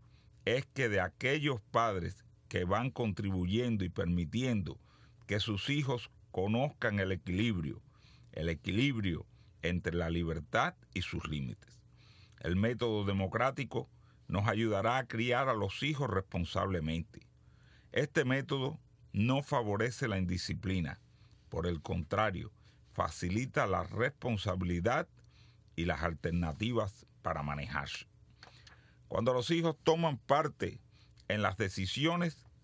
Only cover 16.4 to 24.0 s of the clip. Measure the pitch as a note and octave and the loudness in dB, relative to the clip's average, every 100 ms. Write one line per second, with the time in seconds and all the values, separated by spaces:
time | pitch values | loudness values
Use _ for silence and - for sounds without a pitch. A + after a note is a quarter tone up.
16.4 | E2+ F2+ G2 F2+ D#2 E2 - - - - | -2 0 0 0 0 -2 -4 -12 -20 -20
17.4 | - - - - - - C#3+ E3 B2+ C3 | -20 -20 -20 -20 -6 -2 0 2 2 0
18.4 | C3 C#3 C3 D#3 - - - G2+ A#2 C3+ | 0 -2 -2 -6 -14 -20 -6 0 2 2
19.4 | - C#3 G#2+ G2+ A#2+ - B2 G2 F2+ F2+ | 2 0 2 2 0 0 0 0 0 0
20.4 | - - F#2 F#2 D2 - - - - - | -2 -4 -2 0 -2 -6 -16 -20 -20 -20
21.4 | - E2+ F2 E2+ - F2 D#2+ G2+ G#2+ F2 | -10 -4 -2 -2 -2 -4 -2 0 2 0
22.4 | - - - - - - F2+ - F2+ G#2 | -8 -14 -20 -20 -12 -4 -4 -2 -2 -2
23.4 | C3 D3+ A2+ F2+ F2 G2+ | 0 0 2 2 0 0